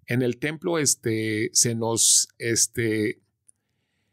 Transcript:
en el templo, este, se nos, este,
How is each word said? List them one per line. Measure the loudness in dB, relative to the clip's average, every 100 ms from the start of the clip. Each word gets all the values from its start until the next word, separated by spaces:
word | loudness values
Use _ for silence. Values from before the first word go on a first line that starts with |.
| -2
en | 0
el | 0 -2
templo, | -4 -4 -2 0
este, | 0 0 -2 -2 -2 -2 0
se | 0 0
nos, | 0 -2 2 4 2 0 -4
este, | -2 0 0 0 -2 0 -2 -6 _ _ _ _ _ _ _ _ _